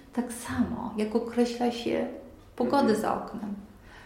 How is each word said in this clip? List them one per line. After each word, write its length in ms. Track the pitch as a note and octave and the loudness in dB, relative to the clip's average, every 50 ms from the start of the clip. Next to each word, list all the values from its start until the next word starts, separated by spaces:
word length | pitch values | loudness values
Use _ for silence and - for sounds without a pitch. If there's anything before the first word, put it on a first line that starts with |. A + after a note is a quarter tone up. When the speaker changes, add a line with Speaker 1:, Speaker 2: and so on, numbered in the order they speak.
| - - | -18 -6
Speaker 1:
tak 200 | - A#3+ B3 - | -4 -4 -4 -2
samo, 600 | - - - - B3+ B3+ A3+ - - - - - G#3 | -6 -10 -8 -2 0 0 0 0 0 -4 -6 -4 -2
jak 200 | G#3+ G#3+ G#3+ - | -2 0 0 0
określa 560 | A#3 A#3 - - A#3+ A#3+ A#3 - - A#3+ A#3+ | 0 0 0 2 2 4 4 2 0 0 0
się 340 | - - - - - A#3 A#3+ B3 - - - - - - - - - | 0 -2 -2 0 0 0 0 -2 -4 -10 -12 -16 -18 -20 -20 -10 -4
pogodę 220 | - A#3+ A3+ - C#4 B3 A3 G#3 | -2 0 4 4 6 6 6 4
Speaker 2:
Mhm. 60 | - | 4
Speaker 1:
za 140 | - - - | 2 0 0
oknem. 400 | - - - - - G#3 G3+ - - - - - - - - - - - | -2 -4 -6 -8 -8 -6 -6 -6 -8 -10 -14 -18 -20 -20 -20 -20 -20 -20